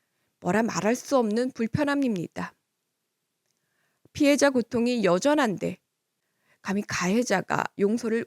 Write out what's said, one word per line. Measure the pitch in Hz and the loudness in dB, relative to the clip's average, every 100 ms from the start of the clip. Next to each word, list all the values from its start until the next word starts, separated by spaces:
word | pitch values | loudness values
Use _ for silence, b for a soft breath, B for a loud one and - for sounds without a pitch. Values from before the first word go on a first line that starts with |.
| _ _ _ _ | _ _ _ _
뭐라 | 175 202 | -2 0
말할 | 226 - 202 | 0 0 0
수 | 247 - 277 | -2 0 0
없는 | 220 220 254 | 2 0 -2
불편함입니다. | - 226 - 285 285 262 196 160 - 170 _ _ _ _ _ _ _ _ _ _ _ _ _ _ _ _ | -4 -4 -2 0 0 0 -2 -6 -8 -12 _ _ _ _ _ _ _ _ _ _ _ _ _ _ _ _
피해자 | - 285 294 277 | 0 4 4 4
고통이 | 254 220 240 240 247 | 2 -2 -2 0 2
여전한데 | 185 180 269 302 240 170 170 180 _ _ _ _ _ _ _ _ | 2 2 2 2 0 -2 -6 -8 _ _ _ _ _ _ _ _
감히 | - 196 | -6 -4
가해자가 | 202 - 175 220 247 190 - - - - | -4 -4 0 0 0 -2 -2 -2 -2 -2
용서를 | 196 233 233 226 | 0 0 -2 -4